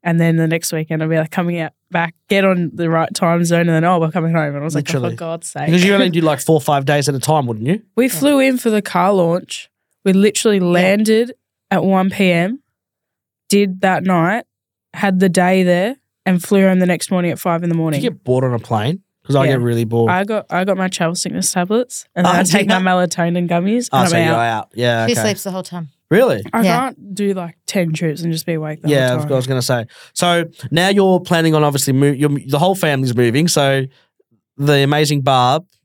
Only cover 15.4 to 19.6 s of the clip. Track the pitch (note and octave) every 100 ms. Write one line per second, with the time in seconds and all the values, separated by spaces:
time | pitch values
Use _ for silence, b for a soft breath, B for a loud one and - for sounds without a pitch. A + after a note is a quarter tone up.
15.4 | F3+ F#3+ F3+ F3 G3+ C4+ _ _ - F3+
16.4 | - G3 F#3+ F#3 F3+ E3+ - F#3 F3 -
17.4 | F#3 E3+ F3 E3 E3 D3 - C#3+ - B2+
18.4 | C3 A#2+ - A2+ A2+ F#3 _ _ - C#3
19.4 | C3+ C3